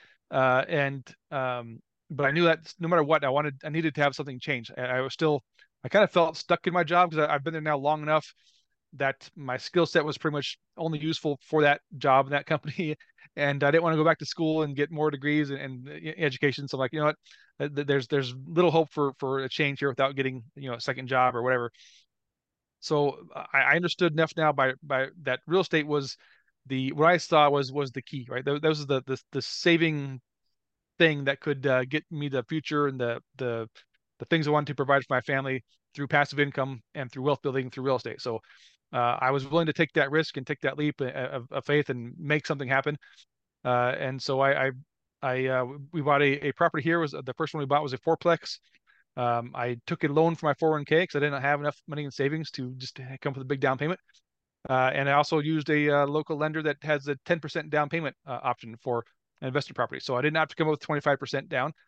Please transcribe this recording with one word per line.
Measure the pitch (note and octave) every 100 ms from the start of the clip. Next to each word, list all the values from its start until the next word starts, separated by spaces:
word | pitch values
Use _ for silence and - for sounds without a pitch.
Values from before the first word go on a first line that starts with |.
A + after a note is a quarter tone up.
| - _ _
Uh, | C#3 C3 B2+ -
and, | D#3+ C#3 C#3 - - _
um, | D3 C3 B2 A#2 A2+ _ _ _
but | C3+ C#3
I |
knew | D3+
that | E3+ D#3+ - -
no | E3
matter | F3
what, | D3 D#3
I | C#3+
wanted, | C#3 D3 C3+
I | D#3
needed | D#3 D#3+ D3
to |
have | C#3+ C3+
something | C#3+ B2+
change. | D#3 B2+ A2 -
I, |
I | B2+ B2+
was | C3
still, | - D#3+ D3 - _ _ _
I | -
kinda | G3 G3+
felt | F#3 D#3+ D#3+
stuck | - F3 F3+
in |
my | F3
job | D#3+ F3 F3+
'cause | D#3
I, | D3+
I've | D3
been | C#3
there | D#3+
now | D3+ D3
long | C#3 D#3
enough | D3+ D#3 - - _ _ _ _ _ C3+
that | C3+ C3+ - -
my | C3+ B2+
skill | - F3 E3
set | F3 D3+
was | C3+
pretty | D#3
much | D3 C3+ - _ -
only | D#3+ D3+
useful | D3+ D#3 D#3 C#3+
for | - D#3
that | D3 D3 - C#3+
job | C#3 C3 C3+
and |
that | C#3+ -
company. | D3+ - - D#3+ D3+
<laughs> | _ _ - -
And | C#3+ C#3+
I | C#3+
didn't | D#3+
wanna | E3 D#3+
go |
back | D#3 D#3
to | D3+
school | - D#3+ D#3
and | D3+ C#3
get | D3
more | D#3 D3+
degrees | C#3+ C#3+ D3+ C#3+
and, | C#3
and | C#3 B2+ C3
e-, | D3+ D#3+ F3
education. | D3+ C3 C#3+ C3 C#3
So | C3
I'm |
like, | B2+
"You | D3+
know | D3+
what? | D#3 _ - _ _
Uh, | C#3+
th-, | C#3+ C#3+
there's, | C#3 B2
there's | C#3+ B2+ B2+ C#3
little | E3 F3
hope | D#3+ D#3
for, | - C#3+ C3
for | C3+ C3+
a | C3
change | - D3 C#3
here | C#3+
without | B2+ C3+ C#3
getting, | C3 B2+ A2+
you | - C3+
know, | A#2+
a |
second | - B2+ B2+
job | B2+ B2+ A#2+
or |
whatever." | B2+ B2+ A#2+ - - - _ _ _ _ _ _ _ _
So | - D3+ C#3+ - -
I, | - - C3+
I | C3 D#3
understood | F3 - F3
enough | D3+ D#3+ -
now | D#3
by, | C#3+ C3 C3
by | C#3+ C3 C3+ -
that | C3+ B2+ -
real | F3+
estate | F3+ D#3+ D3+
was | D3 C3+ - _ _ _ _ B2+
the, | C3 C3
what | C#3+ D#3+
I | F3+
saw | - D#3+ D3
was, | C#3+ C3
was | C#3 C#3
the | C3
key, | - C3+ A#2+
right? | B2 C#3
That, | D3
that | D#3+
was | D#3 C#3
the, | C3+ B2+
the, | C3 -
the | C#3
saving | - - F3 E3+ E3 D3+ C#3 C3 - _ _ _ _ _ _ _
thing | E3 D3
that | C#3 C#3
could, | - C#3+ C#3
uh, | B2+ B2+
get | D3+ -
me | D#3 D3
the | C3+
future | A#2 D#3+ - D3+ C#3+
and | C3
the, | A#2+ A#2 - -
the, | B2+ A2+ A2+ - _ _ _ _
the | -
things | E3 D3
I |
wanted | D3+ D3
to | C#3
provide | C3+ C#3 C3+
for | B2+
my |
family | - C#3 C3+ C3 - _ _ -
through | C#3+
passive | D3 C#3+ C#3
income | C#3+ C#3 C3+ B2+ -
and | D#3 B2+
through | C3+
wealth | C3+ C#3
building | C#3+ C3 B2+
through | C3+ C3
real | B2+
estate. | A#2 -
So, | B2+ A2+ - - _ _ _
uh, | B2+ A#2+ -
I | B2+
was | C#3 C3+
willing | D#3+ D#3+
to |
take | D3 D#3+
that | D#3+ C#3
risk | D3+ D#3 C#3
and | B2+
take | D3
that | C#3 C#3+
leap | D3 -
of, | B2+
of, | C#3 B2+ C#3 A#2
of | C#3+ -
faith | D3 C#3
and | B2 A#2 -
make | D3+ D3+ -
something | C#3+ C3
happen. | C3+ D3 D3 - - _ _ _ _ B2
Uh, | B2 B2 C3+
and | C3+ C3
so | - C3+
I, | C3+ C#3+ C3+
I, | C3 - _ _ _
I, | C3+ B2+ C3
uh, | B2+ B2 C#3+ C#3
we | E3+
bought | C#3+ C#3+
a, | C#3+ C#3 C#3+
a |
property | - E3 -
here. | C#3 E3+
Was | D3+
the | D3 C3 -
first | D#3 D#3
one |
we | C#3
bought | C#3+
was | D3
a | B2+
fourplex. | - D#3+ E3+ E3 - - _ _ _ _ _ -
Um, | A#2+ A#2 A#2+ C3+
I | B2 A#2+ -
took | E3+
a | D3+
loan | D3 E3 E3
for | D#3
my |
four | C#3 D#3+
oh |
one | D3+ D3
K | D#3+ F#3
'cause | D3
I |
didn't | D3 C#3
have | C#3 D3
enough | D3 - -
money | D3
in | C#3+
savings | - C#3 D#3 D#3
to | - B2+ C3
just | B2+ -
come | B2+ C3+ D3
up | C3+
with |
a | C3
big | C#3+
down | C3+ C3
payment. | D3+ F#3 _ _ _ _ _ _ -
Uh, | C3 B2+
and | C#3+ C#3
I |
also | C#3+ D3 D#3+
used | D3 D#3+ D3
a, | D3+ D3
uh, | C#3+ C#3+
local | D3+ D3+ D3+
lender | D#3 D#3
that | D3+ C#3
has | D3+ D3 C#3
a | C#3 -
ten | F3
percent | D3 E3+ D#3
down | D3 C#3+
payment, | E3 D3+ - -
uh, | B2
option | C3 A#2+ A#2 A2+
for | C3 A#2+ - _ _ _
an | C3
investor | C3+ -
property. | C3 A#2+ C3+
So | - B2
I |
didn't | D3 D#3+
have | D#3
to | -
come | D#3
up |
with | D3
twenty-five | - D3 D3 C#3
percent | C3 C#3 A#2
down. | B2+ C#3+ -